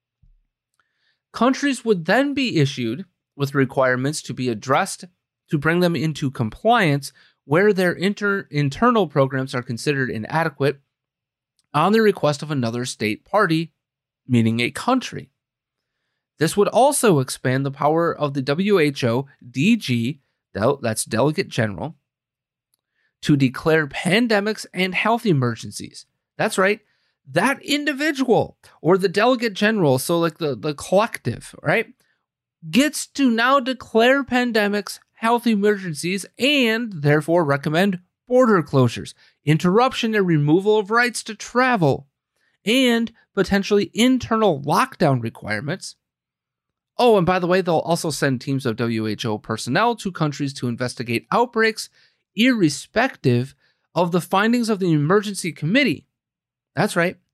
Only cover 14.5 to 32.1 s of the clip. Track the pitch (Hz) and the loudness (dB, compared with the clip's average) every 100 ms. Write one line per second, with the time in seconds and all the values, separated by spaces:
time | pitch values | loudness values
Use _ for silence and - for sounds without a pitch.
14.5 | 113 120 - - 262 - - - _ _ | 0 -2 -4 0 0 -2 -14 -16 _ _
15.5 | _ _ _ _ _ _ _ _ _ 165 | _ _ _ _ _ _ _ _ _ -2
16.5 | - 202 208 269 269 240 151 127 - 131 | 2 2 4 2 4 2 2 0 -4 -2
17.5 | 131 139 135 147 160 170 196 147 139 131 | -2 -4 -2 0 2 0 -2 -4 -4 -2
18.5 | 143 196 196 147 135 123 120 139 _ 123 | -2 2 2 2 0 -2 -2 -4 _ -10
19.5 | 127 180 233 160 120 117 156 _ _ _ | -2 2 2 0 -2 -2 -8 _ _ _
20.5 | 95 117 139 117 110 - 113 139 151 - | -2 -2 0 -4 -4 -4 0 0 -2 -6
21.5 | - 110 95 131 - _ _ _ _ _ | -4 -4 -4 -12 -14 _ _ _ _ _
22.5 | _ _ _ _ _ _ _ - 143 131 | _ _ _ _ _ _ _ 0 2 2
23.5 | 131 160 160 147 - 180 202 240 208 202 | 0 0 0 0 -6 -2 0 2 0 0
24.5 | 214 - 190 185 180 214 233 226 147 123 | -6 -10 -4 -4 -2 -2 0 0 0 0
25.5 | 117 110 - - - - _ _ - 202 | -4 -12 -14 -16 -18 -20 _ _ -6 -4
26.5 | 208 190 214 _ _ _ _ - 143 226 | 0 0 -2 _ _ _ _ -6 -2 0
27.5 | 277 - 294 294 269 302 269 247 185 117 | -2 -4 -2 -2 -2 -4 -2 0 0 0
28.5 | _ - _ 151 190 190 185 240 254 233 | _ -20 _ 0 2 2 0 0 0 -2
29.5 | 185 208 220 151 131 - 170 165 160 151 | -2 0 2 2 2 0 0 0 -2 -6
30.5 | 123 151 147 - 190 226 - - 113 - | -4 -8 -8 0 0 0 -4 -8 -8 -14
31.5 | - 135 196 - _ _ | -8 -2 -2 -4 _ _